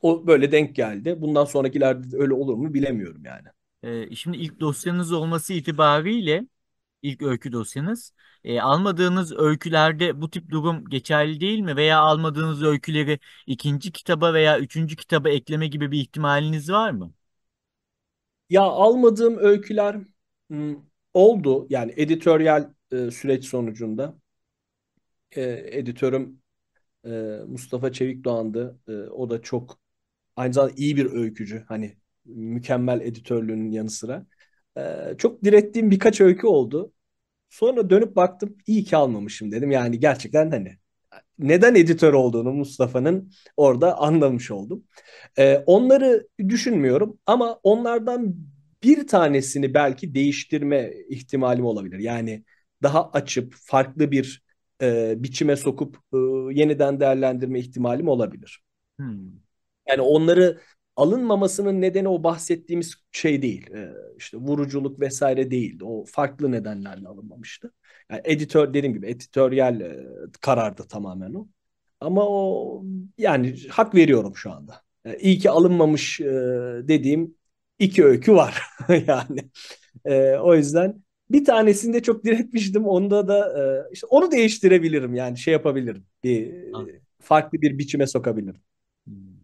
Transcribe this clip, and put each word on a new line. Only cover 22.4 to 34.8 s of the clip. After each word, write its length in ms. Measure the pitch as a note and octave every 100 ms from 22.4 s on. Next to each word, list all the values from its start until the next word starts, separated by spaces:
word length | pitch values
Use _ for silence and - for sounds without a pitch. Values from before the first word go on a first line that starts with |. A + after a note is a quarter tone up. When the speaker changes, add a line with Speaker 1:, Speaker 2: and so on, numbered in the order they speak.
| D#3 D3+ C#3 _ _
Speaker 1:
e, 180 | B2+ A#2+
süreç 340 | A#2+ C3+ C3
sonucunda. 680 | C3 B2+ A#2 A2 A2+ A2 C#3+ - _ _ _ _ _ _ _ _ _ _ _ -
E, 60 | B2+ A#2+ - C3+
editörüm, 640 | A#2+ A#2+ C3 C3 C3 - _ _ _ _ _ _ A#2
e, 40 | A2+ A2 G#2+ A2
Mustafa 440 | B2 - B2+ B2+
Çevikdoğan'dı. 880 | B2+ C3 B2+ B2+ A#2 A2 A2 B2 B2+ -
E, 40 |
o 380 | G#2+ G2+ - B2
da 120 | A#2
çok, 380 | - B2 B2 - _ _ _ _ _ -
aynı 160 | B2+
zamanda 200 | B2+ C3+ C3
iyi 200 | D3 C#3+
bir 160 | C3+
öykücü. 520 | A#2 A2+ G#2+ G#2 A2 A2
Hani 280 | A2 G#2+ _ _ _ _
mükemmel 760 | A2+ A2 A#2 A#2+ B2+ B2 A#2+
editörlüğünün 720 | A#2+ A2+ - A#2+ A2 A2 A2
yanı 200 | A2 A2
sıra. 360 | - A2 D3 - _ _ _ _
E, 360 | -